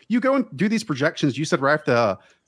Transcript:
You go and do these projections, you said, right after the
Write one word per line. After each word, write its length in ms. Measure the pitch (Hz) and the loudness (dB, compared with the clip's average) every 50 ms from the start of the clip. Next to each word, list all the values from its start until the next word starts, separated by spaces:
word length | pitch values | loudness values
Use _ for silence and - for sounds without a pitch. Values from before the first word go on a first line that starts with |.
| _ - | _ -4
You 100 | 208 247 | -2 0
go 160 | 208 262 269 | 0 2 2
and 120 | 277 247 - - | 0 0 -4 -4
do 100 | 131 185 | -2 -2
these 160 | 214 220 220 220 | 0 0 -2 -2
projections, 540 | - 151 123 139 160 - - - 147 117 | -4 -4 -2 -2 -2 0 0 -2 -2 -2
you 80 | 131 156 | -2 -2
said, 160 | - 185 147 | -2 -2 0
right 140 | 135 135 151 | 2 2 0
after 180 | 151 - - 127 | 0 2 2 2
the 260 | 117 117 107 110 - _ _ _ _ _ | 4 2 2 0 -4 _ _ _ _ _